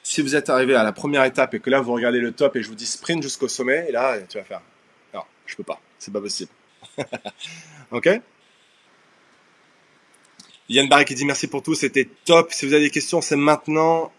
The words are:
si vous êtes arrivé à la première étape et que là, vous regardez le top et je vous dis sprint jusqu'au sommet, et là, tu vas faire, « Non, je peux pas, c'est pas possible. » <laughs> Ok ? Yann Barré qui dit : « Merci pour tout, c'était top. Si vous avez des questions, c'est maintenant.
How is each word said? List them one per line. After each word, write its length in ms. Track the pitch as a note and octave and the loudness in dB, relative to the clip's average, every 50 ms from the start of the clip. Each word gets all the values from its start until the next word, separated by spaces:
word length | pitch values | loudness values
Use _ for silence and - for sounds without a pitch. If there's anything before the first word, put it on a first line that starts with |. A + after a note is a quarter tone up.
si 200 | _ - - D#3+ | _ -4 -2 -2
vous 160 | D3 C3+ C#3+ | -2 0 0
êtes 120 | D3 C#3+ - | -2 0 2
arrivé 260 | C3+ B2+ C3 B2+ C3+ | 2 2 4 4 4
à 80 | A#2+ A2 | 4 4
la 100 | G#2+ F#2+ | 2 -2
première 320 | - - D3 D3 C#3 C3 | -4 -6 -2 2 4 2
étape 300 | C3 B2+ - C3 B2 - | 4 4 0 0 0 -2
et 40 | G#2 | -6
que 100 | - B2+ | 0 2
là, 120 | C3 C#3 | 2 2
vous 100 | B2 A#2 | 2 0
regardez 280 | A#2+ A#2+ A#2+ A#2+ B2 A#2+ | -2 0 0 0 0 0
le 120 | A#2+ A#2 | -2 -4
top 240 | A2+ - D3 C#3 - | -2 0 0 0 0
et 80 | B2+ G#2+ | -2 -8
je 60 | G#2+ | -8
vous 60 | A2 | -12
dis 100 | G#2+ A#2+ | -12 -10
sprint 360 | A2+ - - - - E3+ D#3+ | -10 -10 -8 -6 -4 -4 -4
jusqu'au 280 | C#3+ C3+ - - C3+ A#2 | -4 -6 -6 -6 -6 -6
sommet, 380 | - - B2 B2+ C#3 D#3+ E3+ D#3 | -4 -4 -2 -2 -2 -2 -2 -2
et 20 | |
là, 260 | A#2+ A#2 B2+ C3+ B2 G#2 F#2 - | -2 0 0 0 -2 -4 -8 -12
tu 80 | - | -14
vas 80 | G#2 F#2+ | -14 -12
faire, « 160 | - G2+ F2+ - _ _ _ _ _ _ _ _ _ - | -12 -16 -16 -16 _ _ _ _ _ _ _ _ _ -14
Non, 100 | G2 - _ _ _ _ | -14 -14 _ _ _ _
je 120 | - - | -18 -14
peux 60 | - - | -14 -10
pas, 180 | - D#2+ - _ _ _ _ | -10 -12 -12 _ _ _ _
c'est 140 | - G2+ G2 | -16 -8 -8
pas 80 | G#2 | -8
possible. » 300 | G2+ G2+ - - F#2 - _ _ _ _ _ _ - - _ | -6 -6 -8 -10 -10 -12 _ _ _ _ _ _ -20 -16 _
<laughs> 40 | - C#3 - B2 A#2 _ G#2 _ _ - D#3 - - - - - D3 C3 _ | -12 -10 -10 -10 -12 _ -16 _ _ -18 -18 -16 -20 -20 -20 -20 -20 -16 _
Ok ? 160 | A#2 A#2+ - E3 G3 A#3+ - _ _ _ _ _ _ _ _ _ _ _ _ _ _ _ _ _ _ _ _ _ _ _ _ _ _ _ _ _ _ _ _ _ _ _ _ _ _ _ _ _ _ - - _ - _ _ - | -8 0 2 2 2 2 -4 _ _ _ _ _ _ _ _ _ _ _ _ _ _ _ _ _ _ _ _ _ _ _ _ _ _ _ _ _ _ _ _ _ _ _ _ _ _ _ _ _ _ -20 -20 _ -20 _ _ 0
Yann 180 | A#2 C3 C#3 | 2 2 4
Barré 160 | C3+ C#3+ C#3+ D3 | 6 6 6 6
qui 120 | - C#3 | 2 -2
dit : « 100 | B2 C#3 | -4 -2
Merci 220 | C#3+ C#3 - - | -2 -2 -2 -4
pour 160 | - - C#3 - | -6 -6 -8 -4
tout, 120 | D#3+ D#3+ | -4 -2
c'était 320 | - - C3 - C#3 B2+ - - _ _ | -2 -2 0 0 0 -2 -2 -8 _ _
top. 300 | - E3+ E3 E3 E3 - | 6 6 6 6 4 -4
Si 120 | - D3 | -6 -2
vous 80 | C#3 D3+ | 2 4
avez 120 | D3+ D3 | 4 4
des 60 | C#3+ | 2
questions, 280 | - D3+ - - F3 E3+ | 0 -4 -4 -2 -2 -2
c'est 160 | - - D3+ | -2 0 0
maintenant. 800 | C#3+ C#3+ D3+ D3+ D3+ - - D#3 D#3 D#3+ E3 E3 E3 D#3+ - _ | 2 4 4 4 2 0 -2 0 2 4 4 2 2 0 -6 _